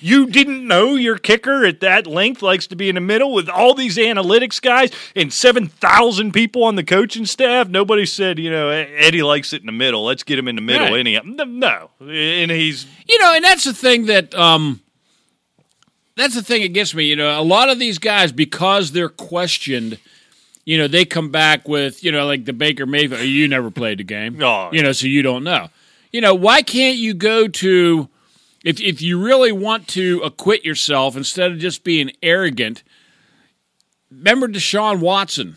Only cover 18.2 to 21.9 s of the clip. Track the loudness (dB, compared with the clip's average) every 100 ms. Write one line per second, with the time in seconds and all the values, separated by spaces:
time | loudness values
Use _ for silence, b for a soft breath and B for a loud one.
18.2 | 0 0 -2 0 0 0 0 -4 -6 -8
19.2 | -8 -6 -4 -4 -4 -6 -6 -12 b b
20.2 | b b b b -4 0 2 2 0 -2
21.2 | -4 0 2 2 -2 -4 -4